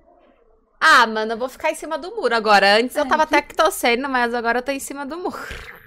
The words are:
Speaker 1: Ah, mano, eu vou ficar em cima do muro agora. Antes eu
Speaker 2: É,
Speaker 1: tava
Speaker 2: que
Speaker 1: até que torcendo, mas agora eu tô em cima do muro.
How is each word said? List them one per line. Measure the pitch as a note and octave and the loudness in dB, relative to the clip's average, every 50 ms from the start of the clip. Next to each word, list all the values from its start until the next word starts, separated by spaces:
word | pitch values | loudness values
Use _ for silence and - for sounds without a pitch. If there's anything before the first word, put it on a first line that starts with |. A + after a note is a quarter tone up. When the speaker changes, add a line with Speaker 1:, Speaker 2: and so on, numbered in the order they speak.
| _ _ _ _ _ _ _ _ _ _ _ _ _ _ _ _ | _ _ _ _ _ _ _ _ _ _ _ _ _ _ _ _
Speaker 1:
Ah, | C#4 D#4+ D4+ C4 A#3 | 4 6 6 6 6
mano, | A3+ A3 A3 A3 A3 | 4 2 -4 -4 -4
eu | A#3 G#3+ | -4 -6
vou | B3+ C4 | -6 -8
ficar | - - - D#4 | -8 -4 -4 -4
em | D#4+ | -4
cima | - F4 D4+ D#4+ | -4 -8 -8 -8
do | D4+ D4 F#4 A#4 | -8 -8 -10 -8
muro | A4+ E4 - A#3 | -4 -2 0 0
agora. | A3+ G#3+ A3 G#3 G3 G3 G3 G#3 | 0 2 4 4 6 6 6 4
Antes | A3 A#3+ B3 - | 4 2 0 -2
eu | D4 D4 | -4 -2
Speaker 2:
É, | C4 | 0
Speaker 1:
tava | E4 D#4 D#4 | 0 0 0
Speaker 2:
que | D#4 D4+ | 2 0
Speaker 1:
até | D4 D4 | -2 -2
que | - - | 0 0
torcendo, | - D#4+ F4+ - - - B3 A#3 A#3+ C#4 C#4 | 2 2 2 0 0 0 0 0 0 -2 -4
mas | C4+ B3 A#3+ A#3 A#3 | -2 -2 -2 -2 -2
agora | A#3+ A3 A#3 A#3 B3 | -2 -2 -2 -2 -2
eu | |
tô | B3 C#4 | -2 -4
em | C#4 C#4 | -6 -6
cima | - - C#4 C#4+ C#4+ | -8 -12 -12 -12 -10
do | C4 D#4 | -10 -10
muro. | F4 F4+ E4+ - - - - - - - - - - - | -8 -8 -8 -10 -10 -14 -14 -14 -16 -16 -18 -20 -20 -20